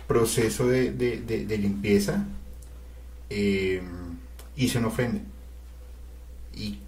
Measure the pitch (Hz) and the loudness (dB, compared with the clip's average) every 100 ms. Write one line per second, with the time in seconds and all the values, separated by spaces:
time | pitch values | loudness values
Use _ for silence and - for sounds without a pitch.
0 | - - 113 - 110 104 123 127 123 127 | 2 4 6 4 2 4 4 6 4 2
1 | 123 107 110 110 101 107 139 - 104 202 | 0 0 -2 -2 0 0 2 2 6 6
2 | - 202 202 - - - - - - - | 6 2 0 -4 -8 -12 -12 -14 -14 -14
3 | - - - 104 101 98 95 92 90 90 | -14 -14 -6 2 4 4 2 0 -2 -8
4 | 87 87 - - - - 127 117 113 - | -8 -10 -12 -14 -12 0 2 4 2 2
5 | 123 101 - - - - - - - - | 0 0 -4 -12 -14 -16 -16 -16 -14 -14
6 | - - - - - - 104 101 | -14 -14 -14 -12 -12 -8 -8 -8